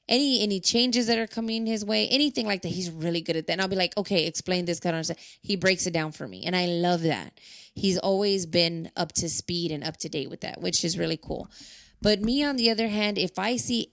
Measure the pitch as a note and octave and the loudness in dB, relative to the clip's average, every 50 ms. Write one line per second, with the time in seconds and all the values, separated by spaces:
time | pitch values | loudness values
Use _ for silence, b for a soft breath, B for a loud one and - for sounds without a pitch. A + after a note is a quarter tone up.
0 | B - G#3 B3+ D4 C#4+ C4 A3+ G#3 G#3 G3+ F#3+ F3 - - A#3 A#3+ B3+ A3+ A#3+ | B 2 2 4 4 4 2 2 2 2 0 0 0 2 2 2 2 2 2 2
1 | A#3+ A3 A#3 A3+ A3+ A3 - A3+ A3+ A3 A3 A3+ A3+ A3 A3+ G#3+ G#3 G3+ A3 G#3+ | 2 2 2 0 0 -4 -4 -4 -4 -2 -2 -2 0 0 -2 -2 -2 0 0 2
2 | G#3+ - B3 C4+ D4 D4 B3 - A#3 G#3+ G3+ F#3 - F3 E3+ F3+ F#3 F3 E3 D#3+ | 2 2 2 2 2 2 0 0 0 0 -2 -2 -2 -4 -4 -4 -4 -6 -6 -4
3 | D#3 E3+ E3+ E3+ D#3+ D#3+ D#3+ D#3+ D#3 - E3+ F3 F#3+ F#3+ G3 F#3+ F3+ E3+ - - | -2 0 0 0 0 -2 -2 -2 0 -2 0 0 0 0 0 0 0 0 0 -2
4 | G3 - G3+ F3+ D3+ D#3+ D#3+ - - - F#3 F3+ F3 F3 F3 D#3+ - F3+ E3 E3 | -2 2 2 2 2 2 0 -4 -2 0 0 0 0 0 -2 -2 0 0 0 0
5 | D#3+ - E3 B B B B B B - G3+ F#3 E3+ F#3+ F#3+ F3+ - F#3 E3 E3 | -2 -4 -6 B B B B B B -4 -2 2 4 2 2 2 0 0 0 0
6 | D#3 D#3 D3+ - D3+ A#2 F#2+ F#2 - - F3 F3+ F3+ F3 F3 E3+ F3 F3 F3 E3+ | -2 -2 -4 -8 -10 -10 -10 -8 -4 -2 0 0 2 2 2 2 4 4 4 4
7 | E3 D#3+ C#3+ G2+ D#2 C#2+ - B B B B B B B B - - G3 F#3 F3+ | 2 2 0 0 -4 -8 -16 B B B B B B B B 0 2 2 2 2
8 | - G3 G3 F#3+ G#3 G#3 G3 G3 F3+ E3 D#3+ F3 E3+ E3 E3+ E3 D#3+ - - - | 2 2 2 2 2 2 0 0 -2 0 2 4 4 4 2 -4 -8 -8 -4 -4
9 | F3+ D#3+ - - - E3 - - - - F3 F3 E3+ E3+ D#3 D3 C#3+ D#3+ D#3+ - | -4 -4 -2 -4 -2 -2 -2 -4 -4 -4 -4 -2 -2 -2 -2 -2 -4 -6 -6 -6
10 | - D#3 - D#3 C3 - - - - - - - - F3+ F3 - - E3+ E3+ G3 | -8 -6 -6 -6 -6 -6 -10 -10 -10 -10 -8 -6 -4 -2 0 0 0 0 0 0
11 | E3+ D#3+ D#3+ D#3 - - - - - - B B B B B B B B B B | -2 -2 -2 -4 -6 -8 -8 -8 -8 -12 B B B B B B B B B B
12 | - G#3 G#3+ G3 G#3 A3 B3 C#4 D4 D4 C#4 B3+ A3+ A3+ A3+ G#3 A3+ A3+ G#3 G#3 | 2 2 4 4 2 0 2 2 2 0 0 2 2 2 2 2 0 0 0 0
13 | G#3 G#3 G#3 F#3+ F3+ F3 - - F#3+ A3 B3 A#3+ - - B3 A#3 - - | 0 0 0 0 -2 -2 -2 -2 -2 -2 0 -2 -2 0 0 -2 -2 -2